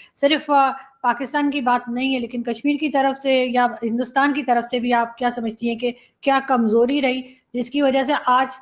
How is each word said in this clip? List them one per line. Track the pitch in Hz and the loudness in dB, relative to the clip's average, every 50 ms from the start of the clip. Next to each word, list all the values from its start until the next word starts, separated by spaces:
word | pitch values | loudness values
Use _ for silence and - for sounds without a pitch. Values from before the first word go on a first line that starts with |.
| - _ _ | -20 _ _
सिर्फ, | - 277 285 311 294 - - | 0 0 2 2 2 0 2
अ, | 294 277 269 269 - - - - _ _ - | 2 4 4 2 0 -6 -14 -20 _ _ -2
पाकिस्तान | 240 233 240 277 - - 294 285 285 | -2 -2 -2 -4 -4 -2 0 0 0
की | 277 294 | 0 0
बात | 240 247 247 240 240 240 | 0 0 0 0 -2 -4
नहीं | 233 247 262 269 262 | -6 -2 -2 -2 -2
है | 254 | -2
लेकिन | 233 233 - 240 226 | -4 -6 -8 -8 -6
कश्मीर | 240 233 - - 285 294 | -6 -6 -2 0 -2 0
की | - 311 294 | 0 -2 0
तरफ | 269 277 269 269 262 | 0 2 2 0 0
से | 269 - 277 262 254 254 | -2 0 0 2 2 2
या | 254 240 247 247 240 226 - 233 | 2 2 2 2 0 0 -4 -4
हिंदुस्तान | 226 226 240 240 - - 269 277 285 269 | -4 -2 -2 -4 -2 0 2 2 2 0
की | 294 269 | 0 0
तरफ | - 240 240 233 | 2 0 0 0
से | 233 - 247 | -2 -4 -2
भी | 233 247 | 0 2
आप | 240 233 233 233 233 | 2 2 0 -2 -4
क्या | - 247 240 | -4 -2 -2
समझती | 240 247 226 226 220 - 233 | -2 -2 -6 -6 -6 -4 -4
हैं | 233 233 | -4 -4
कि | 226 247 240 240 - _ _ _ _ - | -2 -4 -6 -6 -6 _ _ _ _ 0
क्या | 277 269 269 | 0 2 2
कमजोरी | 262 269 262 240 233 214 214 233 240 247 285 294 | 2 0 0 2 2 4 4 4 4 4 2 0
रही | 269 254 254 262 254 - - _ _ _ - | 0 0 -2 -2 -6 -12 -18 _ _ _ -6
जिसकी | 247 240 - - 285 | -6 -6 -4 -2 0
वजह | 285 269 262 269 262 | 0 2 2 2 0
से | 269 294 | 0 -2
आज | 240 - 254 247 254 269 254 - - | 0 2 2 2 2 2 0 -4 -10